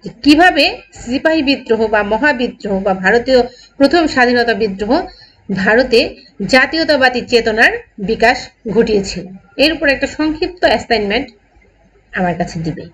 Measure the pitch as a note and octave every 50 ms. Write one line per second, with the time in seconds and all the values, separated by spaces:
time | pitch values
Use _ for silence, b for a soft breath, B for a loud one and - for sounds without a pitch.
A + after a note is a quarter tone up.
0 | _ F#3 - _ - C#4 D4+ D4+ F4 F#4 E4+ D#4 C#4+ F4 A4 - - _ _ -
1 | - A#3+ A#3+ C4+ A#3+ D#4+ D#4+ D#4+ C#4+ C4 C#4 - - - A3+ G#3+ A3 A3 A3 G#3+
2 | G#3 G3+ G#3+ A3 B3 D4+ C#4+ A#3+ B3 A3+ - - - G3+ G3+ F#3+ F#3+ G#3 F#3+ F#3+
3 | F#3 F#3 G#3 A#3+ A#3+ C4 C4 B3 A#3+ A#3+ B B B B B _ C#4 C#4 C#4 F4
4 | E4 D4+ - C4 B3 A#3+ B3 B3 A#3+ A#3+ A3+ G3 A3+ G#3 F#3+ F#3+ G#3 G#3 B3+ E4
5 | F4+ B B B B B B B B _ G3 F#3+ F#3+ G3 G#3+ A#3 C4+ B3+ A3+ A3+
6 | D4 E4+ B B B B B _ G3+ F#3 - C4 C4+ C#4 D#4+ D#4+ D#4+ D4+ D4+ C#4
7 | C4 B3 B3 B3 G#3+ - B3 A#3 A3+ A3+ G#3+ G#3+ A#3+ D#4+ G#4 A#4+ - _ _ -
8 | G3+ F3+ A3+ A3 A3+ A3+ B3+ B3 - - _ _ _ A#3 F#3 G#3 A#3 A3+ G#3+ G3+
9 | F#3+ - - F3+ E3 - - - _ _ _ - C4+ D#4 E4 D#4+ E4 C#4+ C4+ -
10 | C#4 C4+ - - D4+ D#4 D4+ D#4 F4+ - - - - - G#3+ A3+ A3 - A#3 A3
11 | G#3 G3+ G3+ A#3+ C#4+ - - _ _ _ _ _ _ _ _ _ _ _ _ _
12 | _ _ - G#3+ F#3 F3 E3+ E3 F3+ E3+ - E3+ D#3+ D#3+ D3 - F#2+ -